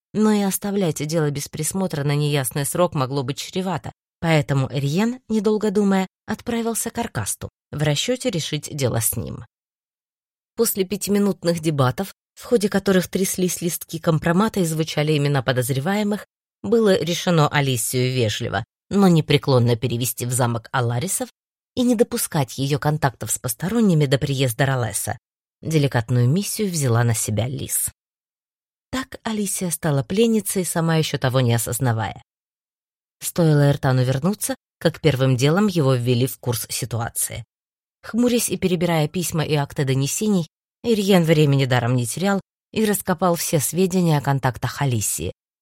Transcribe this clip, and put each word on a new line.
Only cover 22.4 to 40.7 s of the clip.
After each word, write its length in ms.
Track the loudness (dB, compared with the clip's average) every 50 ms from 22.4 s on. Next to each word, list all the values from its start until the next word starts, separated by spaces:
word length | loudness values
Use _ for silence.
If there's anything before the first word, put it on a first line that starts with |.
| -2 -2 -4 -6
ее 220 | -2 -2 -2 0
контактов 520 | 0 0 0 0 0 -2 -2 -4 -8 -8
с 60 | -8 -6
посторонними 680 | -6 -8 -8 -6 -4 -2 0 2 4 4 4 4 4
до 120 | 2 2 0
приезда 480 | 0 -2 -2 0 0 -2 0 0 0
Ролеса. 520 | 0 2 0 -2 -2 -4 -6 -6 -6 -8 -10 _ _ _ _ _ _ _ _
Деликатную 680 | -10 0 0 2 2 2 2 0 0 2 2 2 4 4
миссию 400 | 2 0 0 -4 -4 -4 -4 -2
взяла 340 | -2 -2 0 2 2 2 2
на 120 | 2 0
себя 320 | 0 -2 -2 -2 -2 -2 -4
Лис. 420 | -6 -8 -8 -6 -4 -4 -4 -4 -8 _ _ _ _ _ _ _ _ _ _ _ _ _ _ _ _ _ _ _
Так 280 | -8 -8 -8 -8 -12 -10 -8
Алисия 480 | -6 -4 -4 -4 -4 -4 -4 -4 -6
стала 320 | -6 -4 -2 0 0 0 -2
пленницей, 600 | -2 2 2 2 4 4 0 0 -2 -4 -4 -2
сама 340 | -2 -2 0 0 2 2 2
еще 200 | 0 0 -2 -2
того 220 | -2 0 2 2
не 140 | 2 4 2
осознавая. 680 | 2 0 -2 -4 -2 0 0 0 0 -4 -6 -8 -12 -20 _ _ _ _ _ _ _ _ _ _ _ _ _ _ _ _ _ _ _
Стоило 520 | -12 -8 0 2 4 4 6 6 6 4
Эртану 320 | 2 2 2 0 2 2 2
вернуться, 520 | 0 0 0 0 -2 -2 -2 -4 -6 -6 -8 _ _ _ _
как 220 | -2 -2 -2 2
первым 340 | 0 2 2 4 2 2 2
делом 300 | 4 2 2 4 4 2
его 300 | 2 2 2 2 2 2
ввели 320 | 2 2 2 2 2 2 0
в 100 | -2 -6
курс 280 | -6 -4 -4 -4 -6 -8
ситуации. 760 | -8 -8 -6 -6 -4 -6 -6 -6 -6 -6 -6 -6 -6 -12 -14 -16 _ _ _ _ _ _ _ _ _ _ _
Хмурясь 460 | -6 -2 0 2 2 2 0 0 -2
и 80 | -4 -2
перебирая 500 | 0 0 0 0 0 0 2 2 0 0
письма 360 | -2 -4 -6 -4 -2 -2 -2
и 120 | 0 0
акты 280 | 0 -2 -2 -2 -4 -2
донесений, 640 | 0 0 0 0 -2 -2 -2 0 0 0 0 0 -4 _ _ _ _